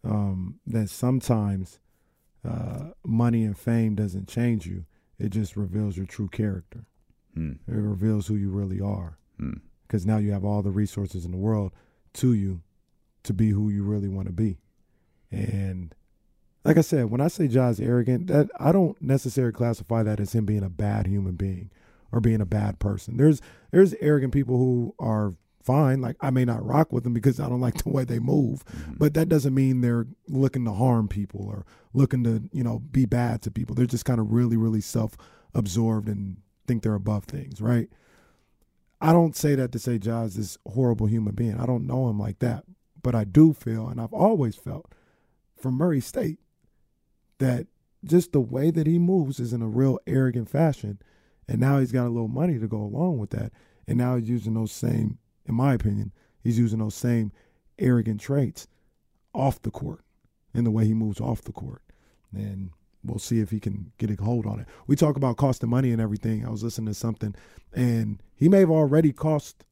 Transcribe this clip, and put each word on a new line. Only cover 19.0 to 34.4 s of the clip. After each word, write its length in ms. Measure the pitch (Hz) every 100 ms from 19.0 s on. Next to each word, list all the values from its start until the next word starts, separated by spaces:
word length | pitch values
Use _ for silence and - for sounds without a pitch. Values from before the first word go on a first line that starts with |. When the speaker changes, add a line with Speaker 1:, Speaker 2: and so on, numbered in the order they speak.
Speaker 1:
necessarily 520 | 135 135 127 135 123
classify 500 | 104 120 113 101 113
that 160 | 107 104
as 140 | 101
him 120 | 117 104
being 180 | 107
a 60 | 95
bad 380 | 87 104 107 98
human 280 | 101 95 87
being 360 | 98 92 101 _ _ _ _
or 80 | 117
being 200 | 113 110
a 40 | 95
bad 340 | 104 104 90
person. 380 | 101 101 - 120
There's, 240 | 147 147 - - _
there's 220 | 175 190 -
arrogant 320 | 151 151 131
people 240 | 139 127 123
who 360 | 127 123 117 -
are 340 | 110 107 104 90 _ _
fine. 400 | - 135 143 135
Like, 140 | 123 -
I 80 | 139
may 160 | 127 123
not 200 | 113 110
rock 260 | 139 -
with 100 | 123
them 100 | 120
because 260 | 117 135 123
I 100 | 147
don't 120 | 123
like 140 | 123 -
<laughs> 80 |
the 60 | -
way 140 | 139
they 160 | 123 117
move, 440 | 123 147 120 135 -
Speaker 2:
Mm-hmm. 280 | - - -
Speaker 1:
but 160 | 151 151
that 140 | 185
doesn't 240 | 160 135
mean 280 | 131 135 127
they're 260 | 120 117 113 - -
looking 380 | 131 135 131 117
to 80 |
harm 340 | 101 127 117 107
people 340 | 90 98 98 101
or 180 | 101 - - _
looking 300 | 123 139 131
to, 200 | 117 110 -
you 120 | 135
know, 160 | 120 113
be 260 | 139 131 117
bad 360 | 120 120 113
to 80 | 113
people. 240 | - - 123
They're 100 | 123
just 200 | 120 -
kinda 160 | 120
really, 340 | 107 117